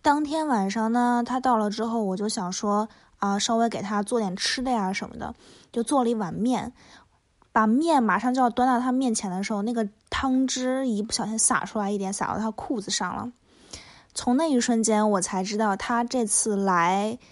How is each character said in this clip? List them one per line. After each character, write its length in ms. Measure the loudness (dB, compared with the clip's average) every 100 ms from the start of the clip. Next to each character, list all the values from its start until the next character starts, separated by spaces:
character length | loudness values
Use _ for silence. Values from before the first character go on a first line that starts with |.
当 240 | 4 2
天 220 | 2 -2 0
晚 240 | 0 0
上 200 | -2 0
呢， 300 | 2 2 2 0
他 120 | -2
到 200 | 2 2
了 100 | 0
之 160 | -2
后， 180 | -4 -2
我 140 | -2 -2
就 120 | -4
想 240 | -4 -6
说， 360 | -4 -2 0 -2 -8 _ _
啊， 200 | -2 0
稍 180 | 0 2
微 100 | 2
给 100 | 0
他 220 | -4 -4
做 180 | -2 -2
点 160 | -2 -4
吃 240 | -4 -2
的 100 | -2
呀 220 | 0 0
什 160 | -4 -8
么 80 | -10
的， 180 | -12 -12 -20 -20 -8
就 100 | -6
做 220 | 0 2
了 60 | 2
一 40 |
碗 200 | 0 -2
面。 360 | -2 0 0 -4 -12 -20 -20 _ _ _ _ _
把 140 | 2 4
面 360 | 4 4 4
马 160 | 4 2
上 160 | 0
就 80 | 2
要 80 | 2
端 180 | 4 2
到 100 | 2
他 140 | 2
面 220 | 0 0
前 160 | -2 -4
的 120 | -4
时 80 | -4
候， 120 | -2
那 100 | -2
个 160 | -2 -4 _ _
汤 360 | -4 0 2 2
汁 400 | 0 -2 0 0
一 160 | -2
不 80 | -2
小 140 | -4
心 140 | -4 0
洒 260 | 2 2
出 140 | -2 -4
来 120 | -2
一 60 | -2
点， 160 | -4
洒 220 | -4 -4
到 40 | -2
他 120 | -4
裤 320 | -6 -6 -6
子 80 | -4
上 260 | -4 -4 -6
了。 160 | -10 -14 _ _ -20 -20 -20 -20 _
从 240 | -6 2 2
那 140 | 4
一 100 | 2
瞬 220 | 4 2
间， 280 | 4 4 4
我 100 | 2
才 200 | 0 -4
知 140 | -2 0
道 180 | 0
他 300 | 0 -2 -2
这 220 | 0 0 0
次 280 | 0 0
来 640 | 0 2 4 4 2 0 -6 -14